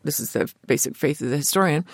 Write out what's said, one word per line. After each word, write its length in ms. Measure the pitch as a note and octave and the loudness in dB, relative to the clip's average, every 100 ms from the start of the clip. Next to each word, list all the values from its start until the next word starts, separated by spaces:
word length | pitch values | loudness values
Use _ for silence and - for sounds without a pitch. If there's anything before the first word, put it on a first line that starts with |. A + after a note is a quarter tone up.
this 160 | D3 - | -6 -4
is 140 | - | -4
the 180 | - - - - | -2 -2 -4 -2
basic 300 | - - - | 0 0 -2
faith 260 | C#3+ D3 | -2 -2
of 80 | B2 | -2
the 80 | D3 | -2
historian, 480 | C#3 F#3+ F#3+ D3+ F3 | 0 2 4 2 -2